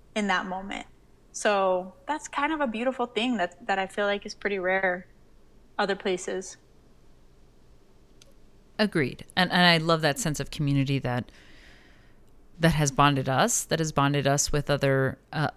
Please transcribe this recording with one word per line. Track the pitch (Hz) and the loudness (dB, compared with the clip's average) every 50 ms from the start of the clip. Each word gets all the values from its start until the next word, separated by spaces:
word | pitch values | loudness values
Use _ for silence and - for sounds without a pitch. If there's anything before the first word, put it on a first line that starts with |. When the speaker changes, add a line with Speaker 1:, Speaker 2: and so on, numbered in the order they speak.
| - - - | -20 -8 -4
Speaker 1:
in | 220 208 196 | -2 0 0
that | 185 - - | 0 -2 -2
moment. | 185 185 190 202 196 - - - - - - - _ - _ - _ | -6 -8 -10 -10 -10 -12 -12 -14 -16 -20 -20 -20 _ -20 _ -20 _
So | - - - 214 208 196 190 185 185 180 185 190 - - - | -8 -2 0 2 2 4 2 2 2 0 -2 -6 -12 -12 -8
that's | - 294 311 - - | -8 -6 -6 -8 -8
kind | - 294 285 302 | -4 -2 -2 -2
of | 320 302 | 0 -2
a | 285 | -2
beautiful | 240 214 220 240 262 254 - 240 | -2 -2 -2 -2 -2 -2 -2 -4
thing | 240 - 208 233 254 247 202 | -4 -2 -2 0 0 0 0
that, | 175 175 - - - | -2 -4 -6 -8 -6
that | - 196 196 | -4 -2 -2
I | 190 | -2
feel | 185 - 208 202 | -4 -2 -2 0
like | 202 202 202 - | 0 -2 -2 -6
is | 214 - | -10 -10
pretty | - - 202 202 190 | -6 -4 -4 -2 -2
rare | 180 185 190 190 190 185 180 190 - - - - - - - - - - - - - - - - | 0 0 0 2 2 0 0 -2 -6 -14 -20 -20 -20 -20 -20 -20 -20 -20 -20 -20 -20 -8 -4 -2
other | 208 196 196 | -2 -2 -2
places. | 190 - 202 185 180 - 190 185 185 190 - - - _ _ - - - - - - - - - - - - - - - - - - - - - - - - - - - - - - - - - - - - - - - - - - | -2 -2 -2 -4 -2 -4 -6 -8 -8 -8 -12 -16 -20 _ _ -20 -20 -20 -20 -20 -20 -20 -20 -20 -20 -20 -20 -20 -20 -20 -20 -20 -20 -20 -20 -20 -20 -20 -20 -20 -20 -20 -20 -20 -20 -20 -20 -20 -20 -20 -20 -20 -20 -20 -10 -2 -2
Speaker 2:
Agreed. | 214 202 - 170 131 120 - - - - - | 0 0 2 0 0 0 -4 -8 -16 -4 -2
And, | - 185 - | 0 0 2
and | - 180 | 4 6
I | 180 175 165 160 | 6 6 6 4
love | 156 170 165 160 | 4 2 2 2
that | 160 147 143 - | 2 0 0 0
sense | - 147 139 - | -2 -4 -2 -4
of | 135 - | -6 -6
community | - - 151 143 139 139 135 135 139 131 | -4 -2 0 2 2 2 2 2 0 -2
that, | 127 127 123 123 - - - - - - - - - - - - - - - - - - - - - - - - - - - 170 | -2 -2 -2 -4 -4 -8 -14 -20 -20 -20 -20 -20 -20 -20 -20 -20 -20 -20 -20 -20 -20 -20 -20 -20 -20 -20 -20 -20 -20 -20 -2 2
that | 160 170 143 | 2 2 4
has | 156 151 143 | 2 0 2
bonded | 135 - 143 143 143 135 127 135 | 4 4 4 4 4 2 0 0
us, | 131 131 190 240 - - - | 0 2 2 2 0 -2 -2
that | - 160 160 | -2 -2 -2
has | 160 156 | -2 -2
bonded | - 143 139 139 143 143 139 | 0 2 2 2 2 0 2
us | 139 139 147 - - | 2 2 2 0 0
with | - 147 - - | -2 -2 0 0
other, | 147 139 139 139 135 135 135 131 - - _ _ | 0 2 2 2 2 2 0 -2 -4 -8 _ _
uh, | - 156 147 - - | -4 -2 -2 -2 -2